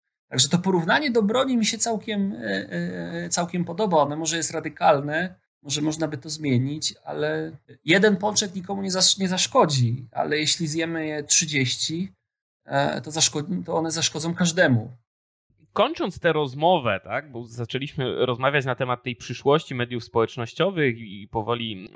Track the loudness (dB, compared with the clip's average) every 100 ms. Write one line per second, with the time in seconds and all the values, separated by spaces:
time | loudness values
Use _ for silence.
0 | _ _ -6 0 2 2 2 2 2 2
1 | 2 2 2 2 2 2 0 0 0 0
2 | -2 -2 -2 -4 -4 -4 -4 -6 -6 -6
3 | -8 -6 -4 -2 -2 -2 -4 -2 2 4
4 | 4 0 -4 -2 -2 -2 -6 0 4 4
5 | 2 -2 -2 -8 _ _ -6 -2 -2 -2
6 | -4 -4 -6 -4 2 2 2 -2 -6 -8
7 | -10 -4 -2 -2 -6 -10 _ -8 2 4
8 | 6 4 0 -2 -2 -6 -6 -4 -2 2
9 | 2 2 0 0 2 6 6 4 2 0
10 | -6 -4 -2 0 0 0 -2 -2 -2 -2
11 | -4 -4 2 2 2 0 0 0 -4 -4
12 | -6 _ _ _ _ _ -4 0 0 -2
13 | -4 0 0 0 -4 -6 -2 -2 0 0
14 | -2 -2 -4 0 0 4 4 4 0 -14
15 | _ _ _ _ _ _ _ 0 0 0
16 | -6 0 0 2 0 2 4 4 2 -2
17 | -2 -6 -6 -12 -12 -10 -6 -6 -6 -4
18 | -2 0 0 2 2 2 0 -2 -2 -4
19 | -6 -10 -10 -4 2 2 2 -4 -4 -6
20 | -2 0 0 -2 -6 -2 0 2 0 0
21 | -8 -14 -8 -6 -2 -2 -4 -8 -12